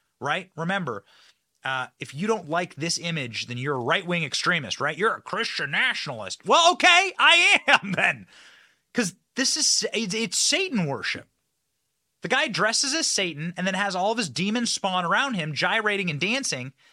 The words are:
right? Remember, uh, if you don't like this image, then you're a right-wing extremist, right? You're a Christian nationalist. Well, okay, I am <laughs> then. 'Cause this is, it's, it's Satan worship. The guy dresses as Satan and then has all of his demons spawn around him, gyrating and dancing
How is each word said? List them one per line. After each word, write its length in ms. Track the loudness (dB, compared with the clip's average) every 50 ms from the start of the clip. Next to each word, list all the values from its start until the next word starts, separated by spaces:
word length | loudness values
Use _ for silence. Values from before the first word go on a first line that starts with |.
| _ _ _ _
right? 300 | -4 -4 -4 -4 -6 -10 _
Remember, 480 | -6 -4 -4 -2 -2 -4 -4 -8 -8 -12 _ _ -20 -20 -20 _ _ _ _ _ _ -6
uh, 220 | -4 -4 -4 -4 -8 _ _
if 140 | -14 -12 -8
you 120 | -4 -2
don't 220 | 0 0 -2 -2 -2
like 240 | -2 -2 -2 -4 -6
this 240 | -6 -4 -4 -4 -4
image, 480 | -4 -4 -4 -4 -6 -6 -6 -8 -8
then 100 | -6 -6
you're 200 | -4 -4 -2 -2
a 40 | -2
right-wing 440 | 0 0 0 0 0 -2 -2 -2 -2
extremist, 560 | -4 -4 -2 0 0 0 0 -2 -6 -6 -4
right? 180 | -4 -4 -2 0
You're 160 | -2 -2 -2
a 80 | -4
Christian 480 | -6 -8 -6 -4 -4 -4 -4 -6 -6 -4
nationalist. 720 | -2 0 0 0 -2 -4 -6 -8 -8 -8 -8 -10 -10 -8 2
Well, 280 | 4 6 8 8 6
okay, 400 | 6 6 6 8 8 8 6 2 2 4
I 420 | 6 8 8 8 8 6 4 4 6 4
am 240 | 4 4 4 0
<laughs> 40 | -2
then. 300 | 0 2 0 0 -2 -10 -18 -20 -20 -20 -20 -20 -20 -20 _ _ _ _ _
'Cause 220 | -4 -2 -2 -2 -6 _ _ _ _
this 200 | -2 0 0 0
is, 300 | 0 2 2 2 2 0 -2 -2
it's, 200 | -2 -2 -2 -2
it's 240 | -2 -4 -2 0 0
Satan 480 | 2 2 2 2 0 0 0 0 0
worship. 420 | 0 -2 -4 -4 -6 -6 -6 -10 _ _ _ _ _ _ _ _ _ _ _ _ _ _ _ _ _ _ _
The 60 | -4 -2
guy 200 | 0 0 0 0
dresses 460 | 0 0 0 2 2 0 -2 -2 -2
as 120 | -2 -2
Satan 480 | -2 -2 -2 -2 -4 -4 -6 -8 -8 -6
and 100 | -4 -4
then 80 | -2 0
has 200 | 0 -2 -2 0
all 180 | 0 0 0
of 60 | 0 0
his 120 | -4 -4
demons 420 | -4 -4 -2 -2 0 -2 -2 -2
spawn 320 | -4 -2 -2 -2 0 0 0
around 300 | 2 0 0 0 0 -2
him, 200 | -4 -4 -4 -2
gyrating 560 | -2 0 0 0 2 0 0 0 0 -2 -4
and 100 | -4 -2
dancing 520 | -2 -2 -2 -2 -4 -4 -6 -6 -8 -12 -14 _ _ _